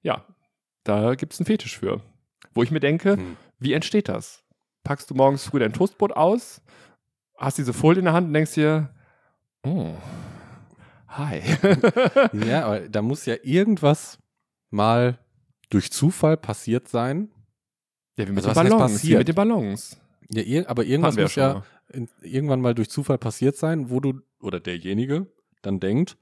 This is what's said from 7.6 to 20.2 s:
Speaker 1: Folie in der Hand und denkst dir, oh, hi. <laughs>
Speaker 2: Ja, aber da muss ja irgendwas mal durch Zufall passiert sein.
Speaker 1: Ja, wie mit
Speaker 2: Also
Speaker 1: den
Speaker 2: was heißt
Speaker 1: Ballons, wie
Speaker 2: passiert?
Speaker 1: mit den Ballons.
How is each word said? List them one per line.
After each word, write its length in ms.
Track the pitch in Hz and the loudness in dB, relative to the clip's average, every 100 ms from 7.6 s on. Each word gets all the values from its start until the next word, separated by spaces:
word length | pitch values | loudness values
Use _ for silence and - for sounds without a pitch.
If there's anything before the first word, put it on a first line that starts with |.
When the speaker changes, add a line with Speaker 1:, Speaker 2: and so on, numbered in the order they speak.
| 127 | -4
Speaker 1:
Folie 280 | 123 147 185 | 2 4 4
in 60 | 180 | 4
der 80 | |
Hand 120 | 165 175 | 2 2
und 60 | |
denkst 200 | 151 156 | 0 0
dir, 360 | - 151 156 143 - _ _ _ _ _ _ | 0 2 0 -2 -10 _ _ _ _ _ _
oh, 300 | 135 175 82 80 - - - - - - - _ - _ _ | -6 -4 -4 -10 -14 -16 -16 -18 -20 -20 -20 _ -20 _ _
hi. 320 | - 147 82 87 156 196 190 220 240 254 269 254 | -8 -6 -4 -2 2 4 4 4 4 2 4 2
<laughs> 0 | 104 110 | 0 0
Speaker 2:
Ja, 160 | 139 123 | 0 0
aber 140 | 104 90 | -2 -2
da 120 | 107 | -2
muss 240 | 110 143 - | -2 -4 -4
ja 100 | 117 | -4
irgendwas 760 | 131 160 214 196 147 151 - - _ _ _ _ _ | 0 2 2 4 4 2 -2 -20 _ _ _ _ _
mal 480 | 104 107 117 123 123 _ _ _ _ _ | 0 4 4 2 -2 _ _ _ _ _
durch 200 | 101 - | 0 0
Zufall 460 | - 147 - 156 156 | 0 0 2 2 2
passiert 520 | - 107 - 117 - | -2 -8 -2 -4 -2
sein. 420 | 120 123 156 214 _ _ _ _ _ _ _ _ - | -4 -2 -4 -6 _ _ _ _ _ _ _ _ -8
Speaker 1:
Ja, 100 | 98 | -4
wie 40 | |
mit 120 | 98 | -2
Speaker 2:
Also 60 | 98 | 0
Speaker 1:
den 60 | 131 | 2
Speaker 2:
was 60 | |
heißt 60 | 185 | 4
Speaker 1:
Ballons, 200 | 220 127 | 4 4
wie 20 | |
Speaker 2:
passiert? 240 | 104 160 - | 0 2 4
Speaker 1:
mit 80 | 151 | 4
den 60 | |
Ballons. 680 | 165 214 220 107 98 - - _ _ | 2 0 0 -2 -6 -12 -20 _ _